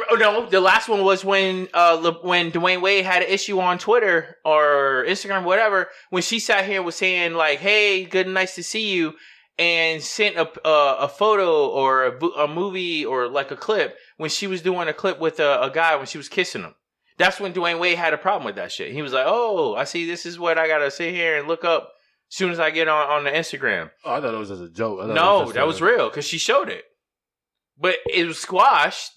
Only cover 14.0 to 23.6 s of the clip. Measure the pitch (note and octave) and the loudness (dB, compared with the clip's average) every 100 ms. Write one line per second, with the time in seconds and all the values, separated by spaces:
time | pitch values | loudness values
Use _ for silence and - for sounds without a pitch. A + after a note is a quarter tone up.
14 | _ - D#3 - G3 F#3 F3 F3+ D#3+ D3 | _ -10 -8 -6 -6 -4 -2 -2 -4 -4
15 | G3 D#3+ E3 E3+ D3 B2+ C3+ D3+ E3 D3 | -4 -2 -2 0 2 2 0 0 2 0
16 | C3+ D#3 C#3 F#3+ F3+ A2+ E2 - _ _ | -2 -12 -6 -4 -4 -6 -12 -18 _ _
17 | _ - F3+ C#4 G3 F3+ E3+ G3 F3 E3+ | _ 0 0 0 -6 -4 -2 0 0 0
18 | E3 D3+ F#3 G3 A#2 G2 F2+ - E2 C3+ | 0 0 0 -2 -4 -8 -8 -8 -8 -8
19 | C#3+ B2+ C#3 A#3 A#3 F#3+ C3 G#2+ C#3+ E3+ | -4 0 0 0 0 0 -2 -2 -4 -6
20 | E3 E3+ E3+ F3 E3+ D#3+ D#3+ D3+ C#3+ - | -6 -8 -10 -6 0 2 2 0 0 -4
21 | E3+ F3+ E3 D3+ D3 E3 E3+ D#3+ - _ | -6 -2 -2 -2 -2 -2 0 0 -2 _
22 | _ _ _ - F#3 E3+ D#3 D#3 D#3+ D3+ | _ _ _ -4 -4 0 0 0 2 2
23 | C#3+ D3 C#3+ D3+ D#3+ C3+ | 2 0 0 -2 -4 -4